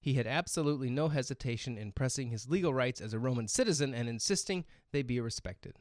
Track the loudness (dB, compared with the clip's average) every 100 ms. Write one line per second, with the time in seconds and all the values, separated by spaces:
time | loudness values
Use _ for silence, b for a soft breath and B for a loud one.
0 | 0 0 2 0 -2 0 0 0 0 0
1 | 2 0 -2 -4 -2 -2 -4 -6 -6 -2
2 | -2 0 -4 -4 0 2 2 2 2 0
3 | -4 -2 2 0 0 2 4 4 2 0
4 | -2 0 0 0 0 -2 -4 b b -2
5 | 0 0 0 -4 -8 -12 -14 -16